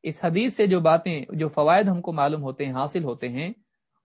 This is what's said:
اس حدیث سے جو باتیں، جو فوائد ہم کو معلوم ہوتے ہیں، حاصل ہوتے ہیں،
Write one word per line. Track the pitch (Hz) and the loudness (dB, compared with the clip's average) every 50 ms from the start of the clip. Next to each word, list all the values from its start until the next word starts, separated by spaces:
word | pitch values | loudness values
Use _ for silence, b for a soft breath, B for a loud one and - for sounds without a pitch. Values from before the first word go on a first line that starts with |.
| - | -8
اس | 160 156 - - | -8 -8 -4 -2
حدیث | 170 165 196 233 262 202 | 0 0 0 0 -2 0
سے | - 214 | 0 2
جو | 190 185 180 | 2 2 4
باتیں، | 165 165 156 170 165 185 170 147 127 - | 4 4 4 4 2 -2 -6 -6 -6 -8
جو | - 156 156 151 | -6 -4 -4 -2
فوائد | - - 147 151 170 196 214 | 0 2 4 4 6 4 4
ہم | 196 185 175 | 2 0 -2
کو | 170 180 165 | -2 -6 -2
معلوم | 151 139 143 156 156 143 | 0 0 0 0 -2 -6
ہوتے | 135 131 _ 147 | -8 -6 _ -6
ہیں، | 135 131 | -4 -2
حاصل | 127 139 147 - 185 165 | -4 -4 -2 -4 -4 -4
ہوتے | 135 120 123 - 123 | -4 -6 -6 -8 -8
ہیں، | 120 127 156 180 226 _ _ _ _ _ _ _ _ _ _ | -6 -6 -8 -8 -10 _ _ _ _ _ _ _ _ _ _